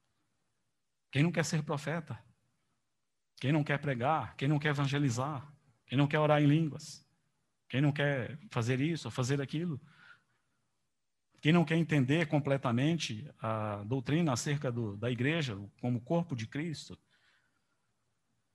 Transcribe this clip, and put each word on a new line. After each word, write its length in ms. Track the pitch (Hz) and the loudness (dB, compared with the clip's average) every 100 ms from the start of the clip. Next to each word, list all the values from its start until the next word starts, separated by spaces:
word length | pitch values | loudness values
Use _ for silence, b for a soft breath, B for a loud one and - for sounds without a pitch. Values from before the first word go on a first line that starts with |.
| _ _ _ _ _ _ _ _ _ _ _ | _ _ _ _ _ _ _ _ _ _ _
Quem 120 | 131 | 2
não 100 | 165 | 2
quer 120 | 175 | 2
ser 180 | 160 160 | 0 -2
profeta? 600 | 147 147 143 165 160 110 - _ _ _ _ _ _ _ _ _ _ - | -2 -4 -4 -6 -6 -14 -16 _ _ _ _ _ _ _ _ _ _ -6
Quem 120 | 127 | 0
não 120 | 156 | 0
quer 140 | 147 139 | 0 -2
pregar? 580 | 147 123 123 156 110 - | -2 -2 0 0 -2 -4
Quem 100 | 135 | 0
não 120 | 151 | 2
quer 100 | 151 | 2
evangelizar? 840 | 143 139 143 143 113 135 147 - - _ _ - | 0 0 0 0 0 -4 -6 -12 -20 _ _ -4
Quem 120 | 123 | 2
não 80 | 143 | 2
quer 140 | 151 | 4
orar 200 | 151 147 | 4 6
em 40 | 147 | 6
línguas? 580 | 151 165 - - - _ _ _ _ _ _ - | 4 2 -4 -12 -18 _ _ _ _ _ _ -6
Quem 120 | 123 | 0
não 100 | 147 | 2
quer 480 | 143 143 139 110 131 - | 2 0 0 -4 -10 -8
fazer 300 | - 113 127 | -2 0 0
isso 280 | 147 165 120 | 0 -2 -6
ou 20 | |
fazer 300 | 120 123 139 | -4 -2 -2
aquilo? 400 | 139 151 175 139 - B B B B _ _ _ _ _ _ _ _ _ _ _ | -2 -4 -4 -6 -10 B B B B _ _ _ _ _ _ _ _ _ _ _
Quem 80 | 147 | 4
não 100 | 175 | 6
quer 140 | 160 160 | 6 2
entender 500 | 165 151 123 156 160 | 2 2 4 2 2
completamente 1040 | 151 147 139 131 117 143 165 - 107 147 - | 0 0 0 0 0 2 0 -2 -8 -10 -8
a 460 | 113 110 107 101 | -6 -4 -4 -6
doutrina 480 | 104 135 123 147 170 | -4 -4 0 2 2
acerca 400 | 120 - 143 139 | 0 0 -2 -2
do, 240 | 117 113 101 | -2 -4 -4
da 140 | 117 | -4
igreja 440 | 123 127 165 139 98 101 - | 0 0 0 -2 -6 -10 -6
como 220 | 123 123 | -4 -2
corpo 340 | - 170 170 | 0 0 0
de 120 | 123 110 | -4 -6
Cristo? 520 | 139 170 147 - 87 _ b b b b b _ _ _ _ _ _ _ _ _ | -6 -6 -8 -12 -18 _ b b b b b _ _ _ _ _ _ _ _ _